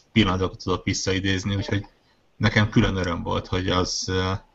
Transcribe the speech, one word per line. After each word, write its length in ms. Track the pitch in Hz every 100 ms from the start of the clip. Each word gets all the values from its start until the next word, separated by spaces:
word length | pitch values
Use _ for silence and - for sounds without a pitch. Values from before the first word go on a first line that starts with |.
| _
pillanatokat 520 | 113 98 92 90 -
tudok 200 | 95 90
visszaidézni, 720 | 98 101 98 95 98 92 98
úgyhogy 300 | 101 - 101 - _ _ _ _ -
nekem 320 | 107 110 104
külön 260 | 120 98
öröm 280 | 95 90 82
volt, 240 | 92 90 -
hogy 220 | 92 92
az, 360 | 90 87 - -
ö, 240 | 92 92 95 -